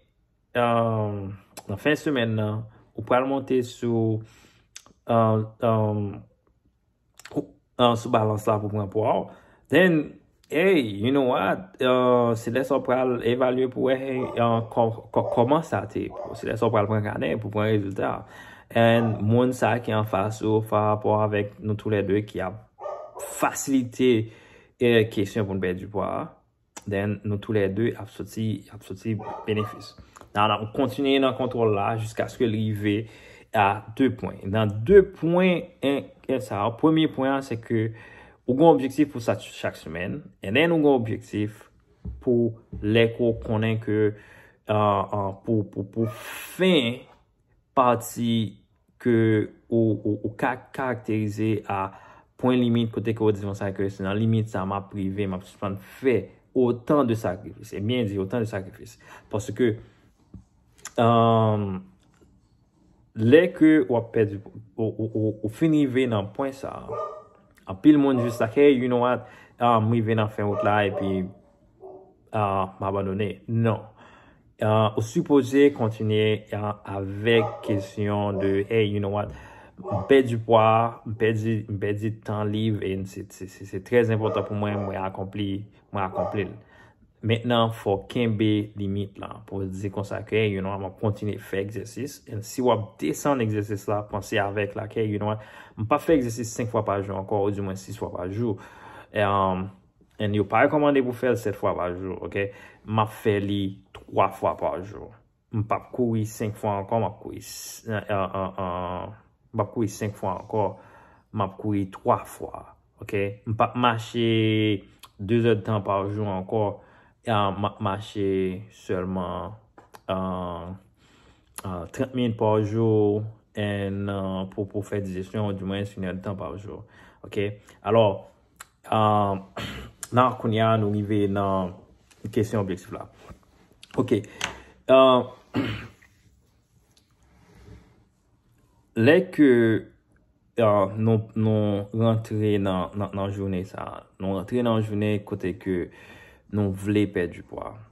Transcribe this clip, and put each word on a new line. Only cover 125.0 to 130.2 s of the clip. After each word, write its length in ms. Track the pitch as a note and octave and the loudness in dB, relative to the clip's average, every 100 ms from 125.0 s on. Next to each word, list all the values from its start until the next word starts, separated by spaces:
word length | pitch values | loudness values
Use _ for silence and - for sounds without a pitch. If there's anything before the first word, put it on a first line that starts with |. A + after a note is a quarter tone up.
digestyon. 520 | F#2+ F#2 F#2+ A2 G#2 F#2+ | -4 -8 -6 -4 -4 -4
Dimwens, 360 | F#2 G2 G2+ | -4 -6 -6
kounye 180 | F#2+ F#2 | -6 -8
a, 40 | F#2 | -6
de 80 | |
tan 160 | G#2+ F2+ | -8 -8
pa 80 | D#2 F#2 | -10 -10
jou. 280 | - - - - - _ F#2+ | -12 -16 -18 -20 -20 _ -8
Oke, 240 | G#2 G2+ G#2 - - G2+ | -4 -4 -6 -18 -8 4
alò, 180 | A2+ G#2 - - _ _ - - _ - | 6 6 2 -8 _ _ -20 -20 _ -2
uh, 480 | A2 G#2+ G#2 G2+ F#2+ - - - - | 2 4 4 2 -2 -6 -12 -12 -12
<coughs> 400 | - - - A#2+ | -16 -18 0 2